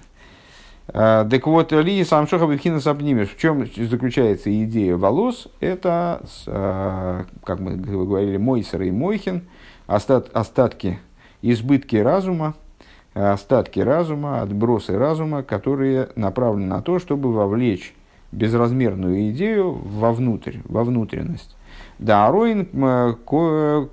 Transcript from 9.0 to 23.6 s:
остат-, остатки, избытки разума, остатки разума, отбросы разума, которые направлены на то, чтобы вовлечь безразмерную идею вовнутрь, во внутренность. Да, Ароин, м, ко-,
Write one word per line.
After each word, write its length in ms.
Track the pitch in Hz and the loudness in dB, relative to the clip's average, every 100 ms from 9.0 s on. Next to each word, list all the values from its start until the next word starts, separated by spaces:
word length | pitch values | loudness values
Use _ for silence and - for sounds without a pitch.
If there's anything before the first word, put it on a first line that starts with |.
| 175 214 - 180 - - - - - | -2 -4 -4 -8 -10 -20 -20 -16 -2
остат-, 440 | 202 - - - | -2 2 2 2
остатки, 640 | 113 104 - 117 - 95 98 - - - - | -4 -2 0 0 0 -6 -6 -12 -20 -20 -4
избытки 560 | 113 117 123 135 - 107 | 0 0 2 0 2 2
разума, 580 | 113 185 190 170 156 - - - - - _ | 2 2 0 -2 -4 -6 -16 -20 -20 -20 _
остатки 680 | 98 101 98 - 123 95 - | -2 0 0 2 2 2 -2
разума, 600 | 110 156 165 147 147 131 | 2 2 0 -4 -4 -4
отбросы 560 | 104 101 117 113 - 95 | -4 -2 0 0 0 0
разума, 440 | 139 160 156 147 | 0 0 -4 -6
которые 680 | 131 107 139 139 135 131 123 - | -4 -4 -2 0 0 0 -2 -4
направлены 500 | 101 107 120 104 92 | -4 0 0 0 -2
на 160 | 98 | -4
то, 160 | 170 180 | -2 -4
чтобы 340 | 180 143 135 | -2 -2 0
вовлечь 600 | 110 101 110 123 92 - - _ _ - | 0 0 2 0 0 -6 -20 _ _ -12
безразмерную 960 | 101 110 117 120 131 117 95 92 95 107 | -2 0 2 2 2 0 0 0 0 0
идею 420 | 123 208 214 185 | -2 -2 0 -2
вовнутрь, 840 | 131 98 107 113 117 127 104 - - | -4 -8 0 0 2 0 -2 -6 -12
во 200 | - 110 | -4 -2
внутренность. 720 | 120 123 107 - - 165 - - - - - - | 0 0 -2 -4 -6 -8 -12 -20 -20 -20 -20 -6
Да, 280 | 107 104 107 | 2 6 6
Ароин, 420 | 185 233 208 180 | 4 2 0 -2
м, 440 | 131 135 123 120 117 | 0 2 2 2 0
ко-, 640 | - 147 165 156 | -2 0 2 2